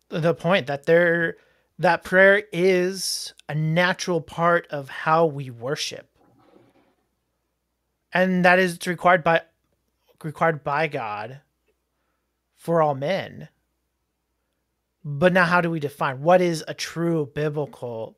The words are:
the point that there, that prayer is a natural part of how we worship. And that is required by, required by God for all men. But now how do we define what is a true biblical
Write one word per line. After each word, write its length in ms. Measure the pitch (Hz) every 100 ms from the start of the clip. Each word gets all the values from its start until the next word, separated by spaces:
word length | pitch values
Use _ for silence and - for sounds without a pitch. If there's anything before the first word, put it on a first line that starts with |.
| _
the 240 | 180 160
point 340 | 165 170 190 131
that 200 | 139 -
there, 500 | 170 175 165 170 - _ _ _ -
that 260 | 175 170
prayer 400 | - 185 196 202 208
is 840 | 170 185 180 180 190 - - - - -
a 80 | 147
natural 640 | 156 165 180 185 - 170
part 480 | 170 - 170 170 -
of 180 | 147 131
how 380 | - 160 160 165
we 220 | 139 131
worship. 600 | 120 120 151 - - - _ _ _ _ _ _ _ _ _ _ _ _ _ _ _ _ _ _ _ _
And 300 | 175 185 185
that 160 | 180 180
is 260 | 185 170 180
required 360 | 170 175 180
by, 200 | 170 165 - _ _ _ _ _ _ _
required 440 | 160 - 165 151 151
by 220 | 143 160
God 520 | 143 110 104 113 139 _ _ _ _ _ _ _ _ _ _ _ _
for 240 | - 165
all 120 | 156
men. 540 | 131 143 190 107 95 151 _ _ _ _ _ _ _ _ _ _ _ _ _ _ _ 151
But 260 | 139 180
now 140 | 185 170
how 160 | 180
do 100 | 170
we 80 | 165
define 420 | 143 - 156 131
what 200 | 151 180
is 200 | 180 160 -
a 60 |
true 580 | 147 - 160 170 165 143
biblical 840 | - 151 147 139 - 123 113 110